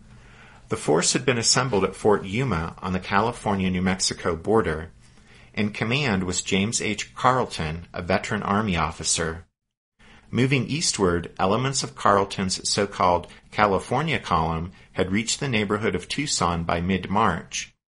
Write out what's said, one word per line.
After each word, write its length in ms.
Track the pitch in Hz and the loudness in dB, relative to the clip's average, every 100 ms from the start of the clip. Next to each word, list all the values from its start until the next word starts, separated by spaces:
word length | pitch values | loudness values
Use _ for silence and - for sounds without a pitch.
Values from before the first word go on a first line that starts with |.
| - - - - - - - | -20 -20 -20 -20 -20 -18 -8
The 80 | - | -4
force 360 | - 156 - | 0 2 2
had 120 | 147 127 | 0 0
been 140 | 120 | 0
assembled 440 | 107 127 131 104 | 2 2 2 2
at 120 | 95 - | 0 2
Fort 280 | 110 98 | 4 4
Yuma 520 | 92 104 135 82 82 - | 2 -2 0 0 -4 -6
on 100 | 92 | -4
the 60 | 92 | -4
California-New 800 | - 101 113 123 110 98 92 90 | 0 2 2 0 -2 0 0 0
Mexico 540 | 92 92 - - 95 82 | 0 0 -2 -2 -4 -2
border. 560 | 87 110 82 78 82 - - - - - - - | 2 2 2 -2 -6 -16 -20 -20 -20 -20 -10 -4
In 160 | 104 | -2
command 540 | - 110 135 139 92 90 | -2 -2 0 2 0 0
was 180 | 90 | -2
James 400 | - 95 104 123 | 0 0 0 0
H. 320 | 104 101 - - | -2 -4 -6 -2
Carleton, 720 | 123 127 - - 80 82 - | 2 2 0 -4 -4 -6 -10
a 120 | - | -8
veteran 400 | 87 95 - 107 | 0 0 0 -4
Army 340 | 98 101 110 85 | 0 0 2 0
officer. 680 | 78 - - - 82 82 - _ _ _ _ _ - - - | -2 -4 -4 -2 -2 -6 -12 _ _ _ _ _ -20 -20 -6
Moving 320 | 113 131 139 104 | 0 2 2 0
eastward, 640 | 143 180 - 95 85 82 - | -2 -2 2 2 2 -2 -2
elements 460 | 95 110 135 135 | 0 2 0 -2
of 100 | 127 | -6
Carleton's 760 | - 104 101 98 - 95 - - | -2 2 4 2 -2 -2 -2 -2
so-called 600 | - 101 - 92 87 - - - | 0 0 2 2 2 0 -16 -6
California 680 | - 104 92 - 127 165 123 | 2 4 4 0 -2 0 -2
Column 540 | - 82 80 82 85 - - | 0 0 2 0 -4 -10 -10
had 180 | - 92 | -4 0
reached 280 | 101 113 - | 0 -2 -2
the 80 | 143 | -2
neighborhood 460 | 110 101 104 107 | 0 0 0 0
of 140 | 90 - | -2 -4
Tucson 560 | - 147 - 87 85 | -4 -2 0 0 0
by 180 | 82 85 | 0 0
mid-March. 880 | 87 92 87 98 110 82 - - - _ _ | 2 0 0 2 2 0 -4 -10 -10 _ _